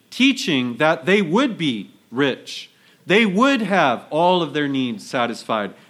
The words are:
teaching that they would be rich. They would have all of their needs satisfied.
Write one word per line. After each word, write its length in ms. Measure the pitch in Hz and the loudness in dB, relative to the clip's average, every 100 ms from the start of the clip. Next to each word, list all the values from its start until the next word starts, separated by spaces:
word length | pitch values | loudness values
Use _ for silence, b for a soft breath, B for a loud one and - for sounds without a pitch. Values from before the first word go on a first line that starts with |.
| _ | _
teaching 680 | - 262 254 - 139 123 117 | 2 2 2 0 0 -2 0
that 260 | 156 165 | 2 2
they 160 | 147 208 | 2 2
would 380 | 170 196 277 165 | 2 0 0 -2
be 320 | 156 110 92 _ - | -4 -4 -8 _ -12
rich. 580 | 120 139 113 - - - b b b - | -2 -2 -2 -10 -16 -16 b b b 0
They 180 | 196 | 2
would 380 | 226 185 269 269 | 2 2 2 2
have 420 | 196 190 147 110 - | 0 2 2 0 -4
all 320 | 151 175 180 | 0 2 2
of 100 | 156 | 0
their 160 | 147 143 | -4 -2
needs 380 | 135 127 107 - | -2 -4 -6 -6
satisfied. 680 | 131 117 110 - 113 98 - B | -4 -2 -4 -4 -4 -4 -10 B